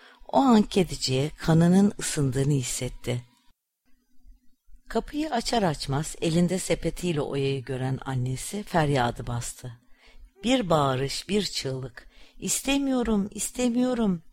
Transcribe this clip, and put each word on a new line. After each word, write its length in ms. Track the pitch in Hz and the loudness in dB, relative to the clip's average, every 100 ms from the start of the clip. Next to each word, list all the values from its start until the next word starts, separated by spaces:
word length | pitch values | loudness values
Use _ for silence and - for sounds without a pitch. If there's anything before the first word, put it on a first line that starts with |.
| - - - | -20 -20 -2
O 100 | - | 2
an 240 | 269 220 | 6 6
kediciye 680 | 202 202 170 139 - 131 147 | 6 2 0 -2 -2 0 0
kanının 600 | - - 165 170 185 202 - | -4 4 6 8 6 6 2
ısındığını 540 | - - 135 127 135 | -6 -2 0 0 2
hissetti. 800 | 143 123 - 123 - - 123 123 _ _ _ _ _ _ - _ - - - - - - - - | 0 0 -4 -6 -6 -4 -4 -6 _ _ _ _ _ _ -20 _ -20 -20 -20 -20 -20 -20 -20 -6
Kapıyı 420 | 226 - 294 311 | -6 -4 -6 -4
açar 320 | 226 - 240 | -4 -2 0
açmaz 540 | 190 143 - 135 156 - | 0 -2 -4 -4 -4 -4
elinde 380 | 170 165 175 185 | 0 2 2 0
sepetiyle 600 | - 165 165 - 180 151 | -2 -2 -2 -4 -4 -2
Oya'yı 440 | 131 139 139 135 | -2 -2 -2 -2
gören 340 | 127 131 131 131 | -4 -4 -4 -4
annesi 580 | - 127 127 131 - 202 | -4 -4 -4 -6 -6 -8
feryadı 640 | 208 175 147 139 120 - 120 | -2 0 2 2 0 -2 -6
bastı. 460 | 120 - - 123 120 _ - - - - - | -6 -8 -12 -16 -18 _ -20 -20 -20 -20 -6
Bir 260 | 220 262 185 | 0 2 4
bağırış, 580 | 160 139 131 135 - - | 4 4 0 -2 -6 -2
bir 140 | 202 | -2
çığlık. 680 | 190 - 135 131 131 - - - - - | -2 -4 -6 -6 -8 -14 -20 -20 -20 -10
"İstemiyorum, 880 | 185 - - 277 277 254 233 214 190 | -4 -4 0 0 2 0 2 0 0
istemiyorum, 880 | 208 - - 247 233 254 240 214 175 - | -6 -8 -2 0 2 0 2 0 0 -6